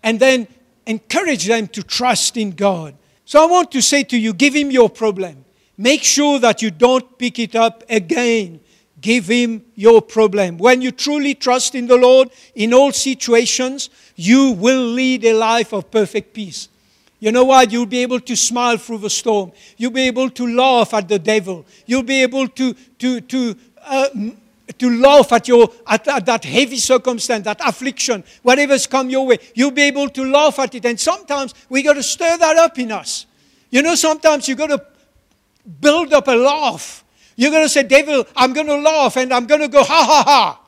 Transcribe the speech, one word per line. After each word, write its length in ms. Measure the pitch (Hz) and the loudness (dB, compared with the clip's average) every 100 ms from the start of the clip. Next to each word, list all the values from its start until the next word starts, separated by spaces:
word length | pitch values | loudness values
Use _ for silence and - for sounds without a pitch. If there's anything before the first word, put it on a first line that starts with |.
And 160 | 220 226 | -2 2
then 280 | 262 254 214 _ _ _ - | 2 2 -4 _ _ _ -10
encourage 580 | 220 _ 320 370 240 175 | -10 _ -4 -2 -4 -2
them 220 | 226 202 | -4 -4
to 160 | - | -12
trust 520 | - - 247 214 - 240 | -10 -4 -2 -2 -2 -4
in 140 | 208 | -8
God. 460 | 170 202 180 156 139 _ _ | -2 -2 -2 -10 -20 _ _
So 180 | _ 285 | _ 4
I 40 | 320 | 4
want 260 | 359 349 | 2 0
to 100 | 269 | -2
say 220 | - 285 - | 0 0 -2
to 120 | 240 | -4
you, 160 | 220 | -4
give 220 | 180 277 294 | 0 0 0
him 160 | 285 | -2
your 180 | 254 226 | 2 2
problem. 560 | - 220 190 185 135 135 _ _ - | 2 -4 -4 -10 -12 _ _ _ -4
Make 260 | 220 302 | -2 0
sure 360 | - - 294 285 | 0 0 0 2
that 240 | 233 208 | 0 0
you 80 | 220 | -4
don't 460 | 156 240 262 254 _ | 0 2 2 -2 _
pick 180 | 247 - | -8 -6
it 180 | 226 226 | -6 0
up 280 | 226 226 - | 0 -2 -4
again. 720 | 226 170 320 240 226 185 160 _ _ _ _ | -4 -2 -2 0 -2 -4 -14 _ _ _ _
Give 280 | 196 247 175 | -2 -2 0
him 360 | 240 240 220 _ - | -2 -2 -6 _ 2
your 260 | 208 226 | 6 6
problem. 560 | 220 220 214 202 185 170 | 4 0 0 0 -4 0
When 240 | 220 254 | 2 2
you 100 | 254 | 0
truly 440 | 247 285 294 285 277 | -6 -6 -4 -4 -4
trust 400 | 254 254 247 262 | -2 -2 -2 -8
in 100 | 240 | 2
the 120 | 247 | 4
Lord 320 | 247 262 262 _ _ - | 6 4 2 _ _ -6
in 180 | 220 | 2
all 180 | 247 277 | 4 2
situations, 1000 | - 277 262 - 233 240 - 254 277 - _ _ - | 0 -6 -6 0 0 0 -4 -6 -8 -14 _ _ -8
you 360 | 175 254 269 | 2 4 4
will 320 | 202 220 262 | 0 0 0
lead 400 | 240 240 262 254 | -2 -2 -2 0
a 100 | 226 | 0
life 380 | 220 220 233 220 | 0 0 -2 -2
of 200 | 208 - | -8 -4
perfect 420 | 226 196 214 202 | -4 -2 -6 -10
peace. 340 | - 196 - - _ _ _ _ _ | -16 -14 -14 -18 _ _ _ _ _
You 120 | 214 | -2
know 140 | 240 254 | 2 4
what? 260 | 269 247 | 4 4
You'll 140 | 233 240 | 0 -4
be 160 | 247 | -4
able 180 | 247 247 | -4 -4
to 160 | 247 233 | -6 -4
smile 420 | - 240 240 233 | -4 -2 -2 -2
through 200 | - 226 | -6 -10
the 120 | 202 | -8
storm. 420 | - 247 208 185 _ - _ | -6 -2 -4 -4 _ -20 _
You'll 140 | 240 | -6
be 160 | 247 262 | -2 -2
able 240 | 240 262 | -2 -6
to 160 | 254 247 | -4 -4
laugh 480 | 240 262 247 226 214 | 0 2 2 0 -2
at 120 | 185 | -4
the 120 | 208 | -4
devil. 440 | 165 214 185 175 - _ - | -2 -4 -4 -14 -16 _ -4
You'll 180 | 254 | -4
be 200 | 233 269 | -2 0
able 240 | 254 262 262 | 0 -2 -6
to, 260 | - 262 | -4 -6
to, 480 | - _ _ 247 247 | -6 _ _ -6 -6
to, 340 | - 262 240 196 _ _ 302 | -6 -6 -6 -8 _ _ -6
uh, 240 | 269 277 | -4 -4
m-, 240 | 269 214 - _ _ - - | -4 -10 -12 _ _ -20 -4
to 120 | 247 233 | -2 4
laugh 320 | 269 285 - | 6 6 6
at 140 | 233 - | 0 4
your, 220 | 240 226 - - | 4 4 0 -4
at, 220 | 226 - | -2 -2
at 180 | 285 190 | -2 -2
that 200 | 226 143 | -4 -2
heavy 320 | 175 269 254 | -2 -2 -4
circumstance, 680 | - 254 254 240 - 226 | 0 0 0 -6 -4 -4
that 160 | 208 208 | -4 -4
affliction, 600 | 294 190 262 - - 214 - _ | -6 -4 -10 -6 -6 -6 -8 _
whatever's 460 | 247 262 285 277 - | 0 2 2 0 0
come 220 | 262 262 | -4 -2
your 160 | 262 262 | -4 0
way. 120 | 233 - | -2 -2
You'll 180 | - 277 | -2 -2
be 120 | 262 | 2
able 260 | 285 277 285 | 0 0 -6
to 220 | 269 262 | -6 0
laugh 280 | 277 302 - | 2 2 0
at 140 | 269 254 | -6 -4
it. 100 | 240 | -6
And 140 | 233 | -4
sometimes 540 | 302 381 381 285 269 - _ | -4 -4 -6 -8 -8 -14 _
we 140 | 254 | -2
gotta 200 | 285 285 | 0 0
stir 340 | 247 - 339 339 | -2 -4 -2 0
that 200 | 320 320 | 2 4
up 220 | 330 330 | 2 0
in 120 | 240 | -8
us. 340 | 208 143 - - _ _ _ _ | -8 -10 -12 -14 _ _ _ _
You 120 | 247 | 0
know, 140 | 302 339 | 0 0
sometimes 520 | 320 311 320 294 - | 0 2 2 0 -4
you 80 | 262 | -6
gotta 260 | 302 277 - _ _ _ _ _ _ _ - 147 | -2 -4 -6 _ _ _ _ _ _ _ -20 -2
build 320 | 294 311 302 | 0 2 2
up 140 | 285 269 | 0 2
a 40 | |
laugh. 720 | 233 262 294 277 165 - - _ _ _ - | 2 2 0 -4 -6 -14 -20 _ _ _ -2
You're 160 | 262 | 0
gonna 180 | 311 311 | 2 2
say, 140 | 294 | 0
"Devil, 420 | 247 269 302 285 226 277 | 2 2 2 -2 -2 -2
I'm 180 | 254 | 0
gonna 240 | 262 302 285 | 0 -4 0
laugh 400 | 294 311 262 254 | 0 2 0 -2
and 160 | 254 | -2
I'm 120 | 247 233 | -2 0
gonna 220 | 302 294 | 0 2
go, 160 | 285 | 2
ha, 200 | 262 320 240 | 4 2 4
ha, 180 | 302 240 | 4 4
ha. 340 | 277 190 - | 2 2 -4